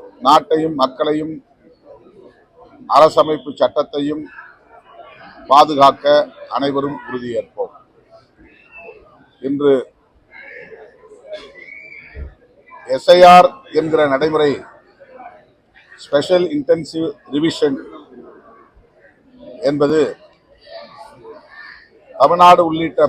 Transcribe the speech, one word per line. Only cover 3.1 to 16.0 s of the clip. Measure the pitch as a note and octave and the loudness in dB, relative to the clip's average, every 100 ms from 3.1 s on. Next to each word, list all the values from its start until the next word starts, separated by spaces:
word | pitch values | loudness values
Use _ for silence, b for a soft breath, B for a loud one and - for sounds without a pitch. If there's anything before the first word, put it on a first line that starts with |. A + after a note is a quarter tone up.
| D#3 D3+ D3+ D3 C3 | 2 -2 -4 -8 -4
சட்டத்தையும் | C3 - C#3+ D3 C#3+ D3+ D3 - - _ _ - _ - - - - - - | -4 -2 -6 -6 -8 -8 -14 -20 -20 _ _ -20 _ -20 -20 -20 -20 -14 0
பாதுகாக்க | C#3 D3+ C#3+ C#3 C3 C#3+ D3 C#3 - - A#2 | 2 2 4 2 2 0 0 0 -8 -10 -6
அனைவரும் | C#3 C#3 C#3+ D3 - | -4 -4 -6 -8 -12
உறுதியேற்போம். | B2+ A#2+ A2+ - - F#2+ - _ _ _ - _ _ _ _ _ - - - _ _ _ _ | -12 -10 -10 -10 -10 -12 -14 _ _ _ -20 _ _ _ _ _ -20 -20 -20 _ _ _ _
இன்று | C3 C#3+ C#3+ C3+ - _ _ _ _ - - - - - - _ B5+ C6+ - D#5 C6+ C6 C6+ C6+ C6+ C6+ - - - - _ _ _ - - | -10 -4 0 0 -4 _ _ _ _ -20 -20 -20 -20 -20 -20 _ -20 -20 -20 -20 -20 -20 -20 -20 -20 -20 -20 -18 -18 -20 _ _ _ -18 -8
எஸ் | C3 - | -4 2
ஐ | F3+ F3+ | 6 8
ஆர் | F3+ F3+ - - D3+ | 8 6 0 -10 -6
என்கிற | D#3+ D3+ D3 | -2 0 0
நடைமுறை, | C3+ D#3 D3+ D3 B2 - - _ _ - - - - _ _ _ _ _ | -2 -2 -2 -2 -4 -10 -20 _ _ -20 -20 -20 -20 _ _ _ _ _
ஸ்பெஷல் | - | -20